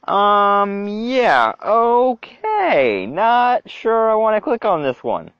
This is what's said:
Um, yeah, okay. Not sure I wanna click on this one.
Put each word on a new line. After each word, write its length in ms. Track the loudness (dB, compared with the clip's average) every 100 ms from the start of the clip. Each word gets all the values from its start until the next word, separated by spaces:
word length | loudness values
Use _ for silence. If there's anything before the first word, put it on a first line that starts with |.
| -2
Um, 800 | 0 2 2 2 2 0 -4 -6
yeah, 640 | -6 -4 0 2 4 2 -2
okay. 1400 | -2 0 2 2 0 -2 -10 -10 -4 -2 0 2 2 0
Not 640 | -4 -2 0 2 2 -2 -6
sure 420 | -8 -2 0 0
I 40 |
wanna 260 | 0 0 0
click 240 | -2 -4
on 180 | -2 -2
this 200 | -2 -4
one. 280 | -6 -6 -8